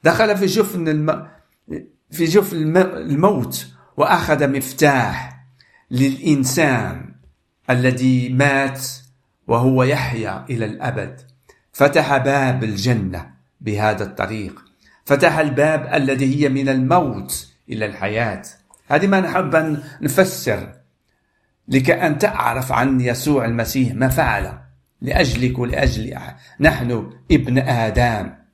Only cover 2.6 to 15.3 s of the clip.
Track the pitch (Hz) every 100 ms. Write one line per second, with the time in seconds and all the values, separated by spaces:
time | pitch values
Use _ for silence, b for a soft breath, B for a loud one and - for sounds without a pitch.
2.6 | 156 170 185 160 160 143 185 175 113 -
3.6 | - b b - 147 175 160 151 143 139
4.6 | 131 - 151 135 107 90 - - - _
5.6 | b b b 127 135 135 170 143 127 175
6.6 | 151 123 98 85 - - _ _ _ _
7.6 | - 123 127 127 131 127 123 127 143 139
8.6 | 135 131 - - _ _ _ _ - 117
9.6 | 127 131 127 139 127 117 104 95 - 120
10.6 | 110 - - 107 92 - - _ b b
11.6 | b - 143 156 139 139 131 139 135 127
12.6 | 113 98 113 113 95 90 - _ _ _
13.6 | - 104 107 104 101 - 98 110 95 -
14.6 | _ b b b - 139 170